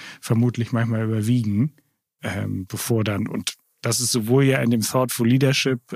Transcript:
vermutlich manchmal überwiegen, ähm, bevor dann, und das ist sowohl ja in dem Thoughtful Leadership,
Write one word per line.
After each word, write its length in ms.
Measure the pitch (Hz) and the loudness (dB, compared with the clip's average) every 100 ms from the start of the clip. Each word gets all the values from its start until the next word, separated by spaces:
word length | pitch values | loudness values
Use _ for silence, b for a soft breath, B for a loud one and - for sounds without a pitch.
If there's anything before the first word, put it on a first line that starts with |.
| B B | B B
vermutlich 520 | - 113 120 113 117 | -2 2 2 0 -2
manchmal 320 | 117 113 113 | -2 -2 -2
überwiegen, 720 | 110 110 107 123 107 101 147 - _ _ _ _ | -2 -2 0 0 2 0 0 -4 _ _ _ _
ähm, 440 | 113 101 101 101 92 | -8 -6 -4 -6 -8
bevor 380 | - - 117 | -8 -2 0
dann, 240 | 107 101 107 | 0 -2 -4
und 260 | - - - _ _ | -6 -8 -10 _ _
das 180 | 117 113 | -4 -2
ist 100 | 123 | 0
sowohl 340 | 123 110 127 | -2 2 4
ja 140 | 135 135 | 4 2
in 120 | 120 | 2
dem 120 | 120 | 0
Thoughtful 460 | 104 131 127 - 117 | 0 0 0 0 2
Leadership, 520 | 131 135 131 135 127 - | 4 4 2 0 -2 -6